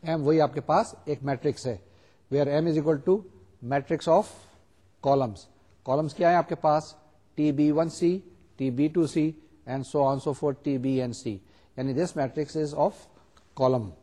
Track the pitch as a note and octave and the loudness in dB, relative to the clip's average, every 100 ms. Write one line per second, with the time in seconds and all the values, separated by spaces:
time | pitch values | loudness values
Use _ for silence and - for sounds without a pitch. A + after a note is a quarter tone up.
0 | E3 E3 C#3+ D#3+ D3 C#3+ C3+ D#3+ A3+ - | -2 -2 2 4 4 0 0 0 0 -8
1 | - D3 C3+ C3 D3+ C3 C3 G#2 - _ | -8 -6 -4 -2 -2 -4 -6 -8 -12 _
2 | _ _ _ C#3 C#3 D3 E3 D#3 D3 D3+ | _ _ _ 0 2 2 2 0 0 0
3 | C#3+ G3 F#3 - - _ A#2+ C#3 C#3+ D#3+ | 2 0 0 -20 -20 _ -4 -4 -2 -4
4 | - E3 G#3+ - - _ _ _ _ _ | 2 2 2 -10 -20 _ _ _ _ _
5 | C#3 C#3 B2+ G2+ - _ _ _ - C3+ | 0 2 0 -6 -18 _ _ _ -2 -2
6 | D#3 - F3 F3 E3 E3 D#3 D3+ D#3 - | -2 2 4 4 2 0 2 2 -2 -18
7 | _ _ _ - D3+ C#3 D3+ D3 E3 - | _ _ _ 0 0 4 2 4 0 0
8 | F3 F#3 - - _ _ C3+ B2 D3+ D#3 | 0 0 -6 -20 _ _ -4 0 0 2
9 | D#3 E3 D#3 D#3 _ _ - C3+ C3 D3+ | 0 2 0 -2 _ _ -10 -8 -4 0
10 | C#3 C#3 D3+ C#3 D3+ C3+ - C3+ C3 C3 | 2 0 -2 -2 -2 -2 -2 -2 0 0
11 | B2+ A2+ - G2 _ _ _ - C3 C3 | -2 -6 -8 -8 _ _ _ -6 -4 -2
12 | F3 D3+ D3+ - C#3+ D#3 D3+ D3+ F3+ - | -2 -2 -4 -4 -6 -4 -4 0 0 0
13 | - - _ _ _ - C3 B2+ G#2 E2+ | -20 -20 _ _ _ 0 2 2 -2 -12